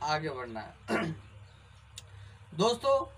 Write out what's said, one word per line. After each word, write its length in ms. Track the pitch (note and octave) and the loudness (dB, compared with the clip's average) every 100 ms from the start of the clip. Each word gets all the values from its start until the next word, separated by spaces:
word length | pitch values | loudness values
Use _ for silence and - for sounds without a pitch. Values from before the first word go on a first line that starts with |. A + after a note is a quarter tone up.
आगे 260 | D3+ D#3 D#3 | 0 0 0
बढ़ना 300 | C3 A#2+ A2 | -4 -6 -8
है। 440 | G#2 - - A2 | -10 -12 -2 0
<clears throat> 1500 | E3 D#3+ - - - - - - - - - - - - - D#3+ | 0 -6 -12 -18 -20 -20 -20 -20 -20 -18 -18 -18 -18 -20 -10 2
दोस्तों, 400 | A3 A#3+ C#4 C#4 - | 2 4 4 4 2